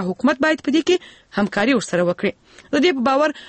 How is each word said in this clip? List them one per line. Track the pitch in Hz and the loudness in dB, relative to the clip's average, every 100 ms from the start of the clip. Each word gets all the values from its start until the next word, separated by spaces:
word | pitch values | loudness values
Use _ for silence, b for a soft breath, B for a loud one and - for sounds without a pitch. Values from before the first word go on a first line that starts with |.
| 185 | -4
حکومت | 185 262 302 311 | -2 -2 0 0
باید | 320 - | 0 0
په | 294 | 0
دې | 320 | 2
کې | 359 B B B - | 0 B B B -4
همکاري | 202 - 220 | -2 0 2
ورسره | 262 - 175 175 | 0 0 0 0
وکړي. | 175 208 - B B B | 0 -4 -6 B B B
د | 285 | 0
دې | 320 269 | 2 2
په | 240 | 0
باور، | 269 302 B | 2 0 B